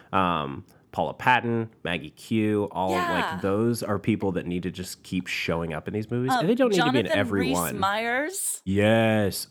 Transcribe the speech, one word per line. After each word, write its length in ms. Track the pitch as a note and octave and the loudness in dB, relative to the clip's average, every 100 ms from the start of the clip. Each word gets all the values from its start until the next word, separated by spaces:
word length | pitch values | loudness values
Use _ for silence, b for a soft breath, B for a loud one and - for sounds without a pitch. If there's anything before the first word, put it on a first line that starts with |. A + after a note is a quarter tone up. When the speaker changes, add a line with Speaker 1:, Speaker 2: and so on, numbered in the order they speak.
| B | B
Speaker 1:
Um, 540 | F#2+ F2+ D#2+ C#2 C2+ - b b | 0 2 0 -4 -8 -14 b b
Paula 200 | - D2+ | -4 -4
Patton, 560 | - C3 B2 A#2 A#2 A2 - | 0 2 4 2 -2 -4 -8
Maggie 240 | E2+ F2 D2+ | -6 -6 -6
Q, 580 | - - A2+ G#2+ G#2 G2+ | -16 -2 0 2 2 0
all, 200 | F2 F#2 | -2 0
Speaker 2:
Yeah. 200 | F#2+ - - G#3 | 2 2 0 -2
Speaker 1:
like, 100 | F2+ | -2
those 400 | G2 G2+ A#2 A#2+ | 0 2 2 0
are 160 | - G2+ | -2 -2
people 340 | - G#2 G2 | 0 0 0
that 140 | F2 F2 | -2 -2
need 160 | F2+ | -4
to 80 | F2+ | -4
just 320 | F#2 F2+ - | -6 -10 -12
keep 240 | - F#2 - | -4 -4 -4
showing 480 | - - E2 E2 | -4 -2 -2 -2
up 120 | D2+ - | -6 -6
in 40 | |
these 180 | G#2+ G#2+ | -6 -4
movies. 220 | A#2+ B2+ | -4 0
Speaker 2:
Um, 80 | B3+ | 0
Speaker 1:
And 80 | F3+ | 2
they 60 | |
don't 160 | A#3+ B3 | 2 2
need 80 | G3 | 4
Speaker 2:
Jonathan 260 | B3 B3+ | 4 2
Speaker 1:
to 40 | F#3 | 2
be 20 | |
in 60 | D#4+ | 0
every 220 | A#3 G3 F#3 | 2 0 2
Speaker 2:
Rhys 60 | |
Speaker 1:
one. 240 | F3 E3+ - | 0 0 0
Speaker 2:
Meyers. 840 | G3 G#3+ A#3 B3+ D#4 F#4+ - - | 0 0 -2 -2 -4 -4 -6 -6
Speaker 1:
Yes. 840 | - G3 G#3 A2+ A2+ G#2+ G2+ - - | -2 2 6 6 4 4 0 -2 -6